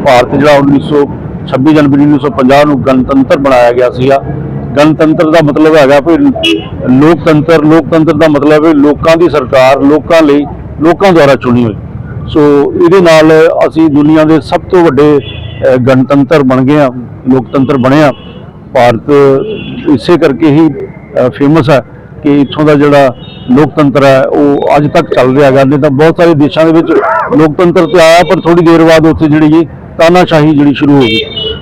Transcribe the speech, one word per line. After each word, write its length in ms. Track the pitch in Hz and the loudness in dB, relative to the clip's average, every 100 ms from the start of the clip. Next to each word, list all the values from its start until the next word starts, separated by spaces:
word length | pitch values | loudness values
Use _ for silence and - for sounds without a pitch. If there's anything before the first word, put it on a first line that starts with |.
| 143 | 0
ਭਾਰਤ 280 | 123 123 | 0 0
ਜਿਹੜਾ 180 | 139 147 | 0 2
ਉੱਨੀ 280 | 139 139 139 - | 2 2 0 0
ਸੌ, 140 | 147 143 - - - - | -2 -2 -6 -12 -12 -6
ਛੱਬੀ 260 | 131 151 | -2 0
ਜਨਵਰੀ 300 | 151 147 139 | 2 2 2
ਉੱਨੀ 160 | 147 147 | 2 0
ਸੌ 80 | 143 | -2
ਪੰਜਾਹ 340 | 139 127 139 | -2 2 2
ਨੂੰ 180 | 147 135 | 2 0
ਗਣਤੰਤਰ 560 | 131 131 127 139 131 165 | -2 -2 0 0 0 0
ਬਣਾਇਆ 340 | 139 123 120 | 0 2 2
ਗਿਆ 180 | 123 123 | 0 -2
ਸੀਗਾ। 280 | 110 131 135 - - - - - 135 | -2 0 -2 -2 -10 -10 -10 -6 0
ਗਣਤੰਤਰ 520 | 156 151 160 156 156 | 0 2 0 0 0
ਦਾ 80 | 165 | 2
ਮਤਲਬ 320 | 147 143 156 156 | 0 0 2 2
ਹੈਗਾ 240 | 135 143 | 2 2
ਵੀ 160 | 156 156 139 120 - 107 - - 123 127 | 2 0 0 0 -2 -4 -6 -8 -2 2
ਲੋਕਤੰਤਰ, 640 | 151 170 170 151 139 160 | 2 2 0 0 0 0
ਲੋਕਤੰਤਰ 480 | 151 165 139 165 156 | 2 0 0 -2 0
ਦਾ 160 | 147 156 | 0 0
ਮਤਲਬ 380 | 143 143 151 160 | 0 0 2 2
ਹੈ 60 | |
ਲੋਕਾਂ 440 | 151 147 135 165 165 | 2 0 0 0 0
ਦੀ 120 | 170 | 0
ਸਰਕਾਰ, 520 | 143 123 135 131 135 | -2 0 2 2 2
ਲੋਕਾਂ 420 | 139 151 - 165 | 2 0 0 0
ਲਈ, 240 | 151 143 143 - - - | 2 0 -4 -10 -14 -4
ਲੋਕਾਂ 320 | 156 165 196 | -2 0 2
ਦੁਆਰਾ 220 | 165 139 | 2 2
ਚੁਣੀ 300 | 127 123 120 | 0 0 -2
ਹੋਈ। 120 | 117 98 - - - - - | -2 -6 -12 -14 -14 -14 -6
ਸੋ 440 | - 147 143 139 160 | 0 2 2 0 0
ਇਹਦੇ 160 | 170 190 | 2 4
ਨਾਲ 480 | 170 160 156 160 160 131 156 | 4 4 4 4 2 0 -2
ਅਸੀਂ 200 | 151 160 | 0 0
ਦੁਨੀਆ 360 | 143 147 156 | 2 2 2
ਦੇ 160 | 156 156 | 2 0
ਸਭ 200 | - 175 | -2 -6
ਤੋਂ 240 | - 180 | -2 0
ਵੱਡੇ, 340 | 165 131 151 147 | 2 2 2 0
ਅਹ, 580 | 131 - - - 135 131 | -2 -12 -14 -4 -2 0
ਗਣਤੰਤਰ 680 | 123 131 131 143 135 160 | 2 0 2 0 0 0
ਬਣ 220 | 131 127 | 0 0
ਗਏ 140 | 131 151 | 0 0
ਹਾਂ, 120 | 135 123 117 - 127 | 0 -4 -14 -8 -2
ਲੋਕਤੰਤਰ 480 | 131 117 143 135 139 | -2 -2 -2 -2 -2
ਬਣੇ 260 | 127 147 | 0 2
ਹਾਂ। 100 | 147 120 - - - - - | 0 -2 -12 -20 -20 -20 -6
ਭਾਰਤ 360 | 131 120 113 - 143 139 135 143 - - 123 - | 0 0 0 0 2 2 0 -4 -10 -12 -8 -4
ਇਸੇ 220 | 131 - 165 | -2 0 0
ਕਰਕੇ 280 | 156 127 160 | 0 0 0
ਹੀ, 220 | 143 160 | 2 0
ਅਹ, 640 | 135 - - - 127 127 | -2 -12 -16 -10 -4 -4
ਫੇਮਸ 400 | - 143 160 135 | -2 0 0 0
ਹੈ 100 | 135 - - - - | -2 -2 -14 -20 -8
ਕਿ 180 | 147 143 | -2 0
ਇੱਥੋਂ 240 | 131 151 | -2 -2
ਦਾ 100 | 151 | 0
ਜਿਹੜਾ 360 | 147 147 143 135 117 - - - | 2 2 2 2 -2 -14 -12 -2
ਲੋਕਤੰਤਰ 540 | 127 151 156 143 135 | 0 0 0 0 2
ਹੈ 180 | 135 135 | 2 2
ਉਹ 540 | 143 160 143 143 - 147 | 0 0 0 0 0 0
ਅੱਜ 120 | 147 | 0
ਤੱਕ 260 | 175 139 | -2 -2
ਚੱਲ 220 | - 127 131 | 0 0 2
ਰਿਹਾ 100 | 139 | 2
ਹੈਗਾ। 180 | 135 | 2
ਨਹੀਂ 140 | 135 143 | 2 0
ਤਾਂ 120 | 151 | 0
ਬਹੁਤ 300 | 131 160 165 | 0 0 2
ਸਾਰੇ 140 | 170 | 2
ਦੇਸ਼ਾਂ 300 | 151 147 156 | 2 0 0
ਦੇ 80 | 165 | 0
ਵਿੱਚ 180 | 165 160 151 - - - 139 | 2 0 -2 -2 -4 -2 -2
ਲੋਕਤੰਤਰ 500 | 156 143 180 185 165 | 0 0 0 0 0
ਤੇ 140 | 180 | 2
ਆਇਆ 220 | 160 170 | 4 4
ਪਰ 180 | 170 160 | 2 -2
ਥੋੜ੍ਹੀ 260 | 165 170 165 | 0 2 2
ਦੇਰ 160 | 165 | 4
ਬਾਅਦ 240 | 165 160 160 | 4 4 2
ਉੱਥੇ 200 | 151 156 | 0 0
ਜਿਹੜੀ 320 | 156 151 160 | 0 2 2
ਇਹ 80 | 165 - - - | -2 -8 -10 -2
ਤਾਨਾਸ਼ਾਹੀ 600 | 165 180 175 165 151 147 | 2 2 2 2 2 2
ਜਿਹੜੀ 160 | 143 | 0
ਸ਼ੁਰੂ 200 | 135 143 | 0 0
ਹੋ 60 | 143 | 2
ਗਈ। 200 | 127 113 - - - - | 2 -2 -6 -8 -10 -10